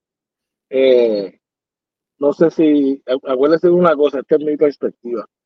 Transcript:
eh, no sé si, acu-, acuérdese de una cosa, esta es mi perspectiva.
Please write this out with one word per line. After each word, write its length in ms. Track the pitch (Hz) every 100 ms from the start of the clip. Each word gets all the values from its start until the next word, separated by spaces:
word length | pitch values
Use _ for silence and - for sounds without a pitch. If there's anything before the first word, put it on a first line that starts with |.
| _ _ _ _ _ _ -
eh, 720 | 131 135 123 117 104 95 - _ _ _ _ _ _ _ -
no 140 | 143
sé 180 | 139 165
si, 520 | 151 156 147 139 139 -
acu-, 220 | 131 -
acuérdese 380 | 127 143 165 180
de 40 |
una 200 | 175 175
cosa, 260 | 143 147 135
esta 160 | - 156
es 40 |
mi 140 | 151 147
perspectiva. 680 | 151 135 113 - 117 117 - _